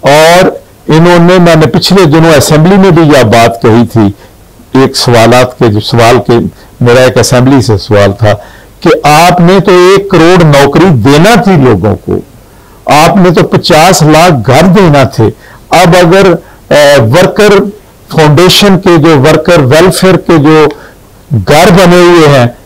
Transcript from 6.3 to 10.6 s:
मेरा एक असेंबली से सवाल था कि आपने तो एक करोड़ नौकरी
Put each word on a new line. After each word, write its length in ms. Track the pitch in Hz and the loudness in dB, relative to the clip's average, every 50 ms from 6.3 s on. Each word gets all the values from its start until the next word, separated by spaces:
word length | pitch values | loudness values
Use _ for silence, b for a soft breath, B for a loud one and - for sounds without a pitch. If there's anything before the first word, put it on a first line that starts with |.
| 120 117 - - - B B B B - 120 | -2 -2 -2 -6 -10 B B B B -4 -2
मेरा 200 | 120 120 127 127 | 0 2 2 0
एक 140 | 127 - 131 | 0 0 -2
असेंबली 440 | 113 - - 123 123 131 143 135 110 | -2 -2 -2 -2 0 0 0 0 0
से 160 | 113 107 95 | -2 -4 -4
सवाल 340 | - - 107 101 101 98 98 | -4 -2 -2 0 0 0 -2
था 200 | - 107 104 101 - B B B B B B B - - | -2 -2 -2 -2 -4 B B B B B B B -6 -2
कि 80 | 175 151 - - 147 | -2 -2 0 0 0
आपने 520 | 151 151 175 180 175 175 170 170 190 196 | 0 2 2 0 0 0 0 0 0 0
तो 120 | 170 214 185 | 0 0 2
एक 380 | 180 180 180 196 190 196 - | 2 2 2 0 0 -2 -2
करोड़ 320 | - 165 160 170 185 180 170 | -2 0 2 2 2 2 2
नौकरी 480 | 156 143 139 | 2 2 0